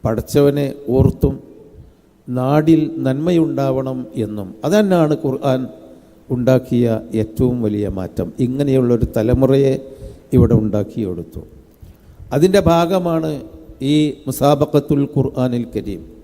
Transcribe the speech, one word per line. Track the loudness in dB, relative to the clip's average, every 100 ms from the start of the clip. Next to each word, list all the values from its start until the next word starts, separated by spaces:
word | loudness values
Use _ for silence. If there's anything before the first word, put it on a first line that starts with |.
പടച്ചവനെ | -2 -4 0 2 2 2 -4 -6 -2 2
ഓർത്തും | 2 2 -2 -2 -14 -20 -20 -20 -20 _ _ _ -8
നാടിൽ | -4 2 2 4 2 2 -4
നന്മയുണ്ടാവണം | -2 -2 0 0 0 -2 -2 -2 -4 -8 -8 -6
എന്നും. | -6 -6 -10 -8 -2
അതന്നാണ് | 0 2 2 2 0
ഖുർആൻ | -2 -2 -2 -2 -4 -12 -20 -20 _ _ _
ഉണ്ടാക്കിയ | -2 2 2 2 0 2 0 -2 -4
ഏറ്റവും | -4 0 0 0
വലിയ | -2 -2 -4 -6
മാറ്റം. | -6 -6 -8 -2 -2
ഇങ്ങനെയുള്ളൊരു | 0 0 2 2 2 0 0
തലമുറയെ | 0 2 4 4 2 0 -8 -18 -18 -20 0 4
ഇവിടെ | 4 4
ഉണ്ടാക്കിയെടുത്തു. | 2 -2 -4 -6 -6 -6 -10 -14 -18 -20 _ _ -20 -20 -20 -20 -4 2
അതിൻ്റെ | 4 4 4
ഭാഗമാണ് | 2 2 0 -2 -2 -4 -8 -12 -20 -20 -8 0
ഈ | 2 0 -2 -8
മുസാബഖത്തുൽ | 0 2 2 2 0 0 -2 0
ഖുർആനിൽ | -2 -2 -2 -2 -2 -4
കരീം. | -8 -8 -12 -14 -20